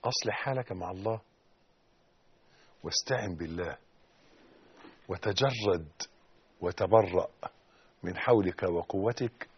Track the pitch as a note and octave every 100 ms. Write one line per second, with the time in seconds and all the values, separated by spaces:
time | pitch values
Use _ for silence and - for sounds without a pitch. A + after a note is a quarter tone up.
0 | A#2+ - A2+ G#2 - C3 B2 F#2 F2 F#2+
1 | G2+ A2+ _ _ _ _ _ _ _ _
2 | _ _ _ _ _ _ - _ E2 -
3 | - B2+ G#2+ E2+ E2 E2 F2 - _ _
4 | _ _ _ - - - - - - -
5 | - G2 G#2+ G2 C#3 A#2+ G#2 F2+ D#2 _
6 | - _ _ _ _ _ F2+ - F#2 A2
7 | G2 F2+ - - - _ _ _ _ _
8 | F2 F2+ - A#2 F#2 F2 F#2 E2+ - G2
9 | G#2 A#2+ B2 - -